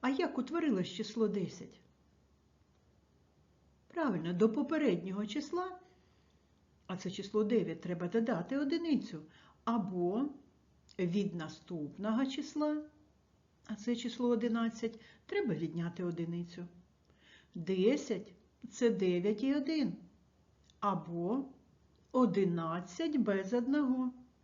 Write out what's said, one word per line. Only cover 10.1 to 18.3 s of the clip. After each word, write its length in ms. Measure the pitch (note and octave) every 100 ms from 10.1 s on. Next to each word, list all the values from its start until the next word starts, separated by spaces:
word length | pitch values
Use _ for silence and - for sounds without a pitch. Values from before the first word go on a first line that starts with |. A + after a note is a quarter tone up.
| G#3 D4 - - _ _ _ _ -
від 360 | F3+ F#3 F#3 E3+
наступного 920 | D#3 - - F3 D3 - G#3 A3 C4+
числа, 580 | - D4 D4+ D4+ D4+ D4+ - _ _ _ _ _ _ -
а 100 | G#3+
це 200 | - A#3+
число 340 | A#3+ - A#3+
одинадцять, 680 | A#3 A#3+ A3+ A3+ - A3+ - - - _
треба 300 | G4+ D#4+ D#3
відняти 480 | E3 E3 E3+ F3
одиницю. 640 | F3+ E3 E3 E3+ F3 - F3 - - _ _ _ - - - -
Десять — 800 | E3 F#3+ G3 D4 - G#3 -